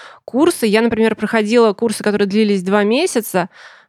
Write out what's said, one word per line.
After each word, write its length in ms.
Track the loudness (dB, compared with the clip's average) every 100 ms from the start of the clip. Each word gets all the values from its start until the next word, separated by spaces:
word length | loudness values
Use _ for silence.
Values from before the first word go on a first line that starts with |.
| -20 -20
курсы. 420 | -8 0 0 2 0
Я, 160 | 2
например, 320 | 0 0 0
проходила 580 | 0 -2 -2 2 2 2
курсы, 300 | 0 -4 -2
которые 240 | -4 -2 0
длились 380 | 0 2 0
два 180 | 0 0
месяца 640 | 2 0 0 -4 -4 -4 -4 -10 -20 -20